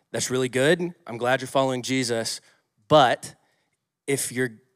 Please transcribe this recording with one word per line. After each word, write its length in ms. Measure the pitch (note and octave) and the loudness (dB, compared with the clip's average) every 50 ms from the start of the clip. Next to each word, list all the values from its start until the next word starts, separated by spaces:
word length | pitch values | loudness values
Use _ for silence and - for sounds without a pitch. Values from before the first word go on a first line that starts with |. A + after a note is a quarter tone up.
| _ _ | _ _
"That's 200 | - A#2 - - | -8 -6 -6 -2
really 180 | B2 B2+ C3 B2+ | -2 -2 -2 0
good. 420 | A#2+ B2+ C3 D3+ F3 E3+ F3+ E3+ F3 _ - | 0 2 2 2 2 2 0 -6 -8 _ -16
I'm 120 | - A#2 | -12 -8
glad 220 | A2+ A#2+ B2 C3 C3 | -4 0 0 0 0
you're 80 | C3 | -2
following 360 | B2+ - C#3 C3+ C3 C3 B2+ A#2 | -2 -2 0 0 0 -2 -4 -4
Jesus. 580 | B2+ C3 C3 B2+ A2+ A#2+ A2+ A2+ - - - _ _ _ _ _ _ _ _ _ | -2 -2 -2 -2 -2 -2 -4 -4 -6 -8 -10 _ _ _ _ _ _ _ _ _
But 480 | - D3+ D3+ C3+ A#2 C3+ - - - - _ _ _ _ _ _ _ _ _ _ _ _ _ - | 4 6 6 6 6 4 -2 -6 -18 -20 _ _ _ _ _ _ _ _ _ _ _ _ _ -6
if 240 | - C#3 C3 - - | -4 -4 -4 -4 -6
you're 220 | A#2+ B2 B2+ A#2+ A2 G#2 _ _ _ | -4 -4 -4 -4 -6 -12 _ _ _